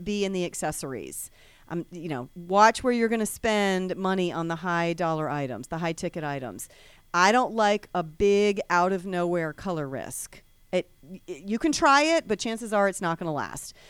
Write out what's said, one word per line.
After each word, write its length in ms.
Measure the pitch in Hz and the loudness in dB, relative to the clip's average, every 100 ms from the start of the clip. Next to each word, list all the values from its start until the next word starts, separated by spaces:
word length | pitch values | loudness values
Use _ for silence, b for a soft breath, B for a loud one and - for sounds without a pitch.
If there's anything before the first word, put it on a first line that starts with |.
be 220 | 175 208 196 | -4 -2 0
in 80 | |
the 120 | 185 175 | 0 -4
accessories. 840 | - 160 - 143 123 67 - - b b b b | -4 -4 -4 -6 -8 -10 -12 -14 b b b b
Um, 160 | 175 165 | -8 -8
you 180 | 175 160 | -10 -8
know, 180 | 135 123 - | -8 -8 -12
watch 480 | 175 196 220 233 | 0 6 6 6
where 80 | 254 | 0
you're 140 | 240 226 | 2 2
gonna 160 | 226 214 | 0 -2
spend 720 | - 226 214 202 185 185 185 | -4 0 2 2 0 -2 -2
money 360 | 190 190 175 | -2 0 0
on 160 | 156 165 | -2 -4
the 80 | 165 | -4
high 360 | 180 170 170 | -2 -2 0
dollar 360 | 170 170 160 151 | 0 -2 -2 -2
items, 380 | 147 139 113 123 | -2 -4 -6 -8
the 80 | 165 | -4
high 160 | 170 | -4
ticket 300 | 165 175 170 | -4 -6 -6
items. 440 | 151 143 123 95 - b b b b | -6 -6 -8 -12 -14 b b b b
I 180 | 175 190 | 4 6
don't 220 | 240 247 | 6 2
like 340 | 226 208 208 - 180 | 2 2 2 -2 -4
a 80 | |
big 560 | 160 156 202 202 208 196 - | -4 2 4 6 4 2 0
out 220 | 175 180 | 2 4
of 140 | 190 190 | 2 -4
nowhere 480 | 180 175 175 160 | -2 0 0 -2
color 340 | 151 196 165 139 | -4 -6 -4 -4
risk. 560 | 131 - - - - - _ _ | -6 -8 -10 -12 -16 -20 _ _
It, 160 | 185 - _ | -2 -2 _
y-, 180 | 139 190 - | -18 -16 -14
you 320 | 151 196 220 | -12 -6 -2
can 120 | 320 | 0
try 300 | 285 320 277 | 4 6 6
it, 240 | 302 330 - | 6 2 0
but 120 | 208 | -4
chances 320 | 233 226 226 | -4 -6 -2
are 160 | 208 196 | 2 2
it's 120 | 185 | 2
not 160 | 175 165 | -2 -2
gonna 140 | 170 | -4
last. 400 | 147 92 - - - B | -4 -4 -8 -14 -18 B